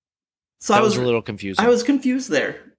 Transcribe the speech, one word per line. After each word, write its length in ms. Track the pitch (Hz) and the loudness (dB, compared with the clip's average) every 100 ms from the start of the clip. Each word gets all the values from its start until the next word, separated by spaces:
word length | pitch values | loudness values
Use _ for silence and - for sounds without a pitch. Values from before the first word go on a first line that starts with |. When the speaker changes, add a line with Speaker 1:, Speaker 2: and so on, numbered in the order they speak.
| _ _ _ _ _ _ | _ _ _ _ _ _
Speaker 1:
So 140 | - | 0
Speaker 2:
That 60 | 208 | 2
Speaker 1:
I 40 | |
was 120 | 214 123 | 4 2
Speaker 2:
was 60 | |
a 20 | 123 | 0
little 160 | 117 | -2
confusing. 420 | 110 104 101 95 | -2 -10 -8 0
Speaker 1:
I 60 | 226 | 2
was 140 | 240 | 2
confused 460 | 240 277 262 254 254 | 2 0 0 -4 -2
there. 300 | 147 110 - - | -2 -2 -8 -16